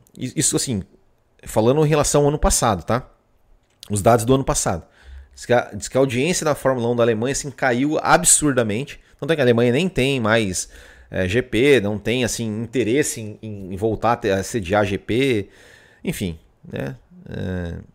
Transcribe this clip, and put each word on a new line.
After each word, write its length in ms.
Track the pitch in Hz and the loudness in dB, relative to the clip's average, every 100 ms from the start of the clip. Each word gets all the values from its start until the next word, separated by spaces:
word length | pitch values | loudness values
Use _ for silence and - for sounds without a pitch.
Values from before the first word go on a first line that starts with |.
| _ - | _ -12
i-, 140 | 123 160 | -8 -2
isso 180 | 131 | -2
assim, 280 | - - 101 - _ _ _ _ _ | -2 -2 -4 -6 _ _ _ _ _
falando 400 | - 110 113 147 | -4 2 2 4
em 40 | 151 | 4
relação 340 | 156 139 147 | 2 2 2
ao 60 | 143 | 2
ano 100 | 151 | 2
passado, 460 | 190 - 123 90 | 0 2 2 0
tá? 240 | - 117 - _ _ _ _ _ _ _ - | -2 -4 -4 _ _ _ _ _ _ _ -6
Os 120 | 104 | 0
dados 220 | 113 117 | 4 4
do 100 | 113 | 4
ano 100 | 135 | 2
passado. 400 | 143 143 123 87 - _ - - - | 2 -2 -2 -4 -8 _ -20 -20 -20
Diz 120 | - - | -16 0
que 60 | |
a, 180 | 120 - | 2 2
diz 160 | 98 - | -8 -2
que 80 | 127 | 0
a 40 | |
audiência 440 | 139 120 160 170 | 2 0 0 0
da 100 | 156 | 0
Fórmula 360 | 135 135 127 117 | 0 0 0 0
um 60 | 120 | 2
da 60 | |
Alemanha, 300 | 117 107 127 | 2 2 -2
assim, 180 | 135 143 | -4 -6
caiu 480 | - 135 120 143 156 | -2 0 0 0 0
absurdamente. 1000 | 113 160 175 - 151 123 110 107 143 - _ _ | 2 4 4 2 2 0 0 -4 -6 -14 _ _
Tanto 140 | 143 | -4
é 40 | 156 | 2
que 40 | |
a 40 | |
Alemanha 280 | 123 117 120 | 4 4 4
nem 160 | 127 185 | 2 0
tem 320 | - 131 135 | 0 0 0
mais, 480 | 107 117 101 90 - - - - - | 2 2 2 -4 -8 -16 -20 -20 -8
é, 160 | 95 92 | -4 0
G 160 | 117 | -2
P, 380 | 127 107 143 127 | 0 2 6 6
não 180 | 101 104 | 4 -2
tem, 260 | 110 127 | -2 -2
assim, 380 | 113 - 113 104 | -2 -2 -6 -6
interesse 580 | 117 131 107 139 143 120 | -4 -2 0 0 -2 -6
em, 180 | 107 107 | -12 -14
em, 320 | 110 101 92 | -14 -12 -10
em 20 | 95 | -4
voltar 360 | 113 101 110 | -2 0 0
a 40 | 120 | 0
ter, 140 | 104 | 0
a 100 | 95 | -2
sediar 420 | 92 120 85 104 | -2 -6 0 0
G 140 | 101 95 | 0 -2
P. 500 | - 113 135 110 95 - - - _ _ | -2 0 0 0 -4 -16 -20 -20 _ _
Enfim, 340 | 202 - 90 80 _ _ - | -10 -6 -8 -8 _ _ -14
né? 240 | - 135 131 _ 180 - | -10 -10 -12 _ -20 -14
É, 500 | - 95 90 85 82 - | -10 -8 -6 -8 -12 -16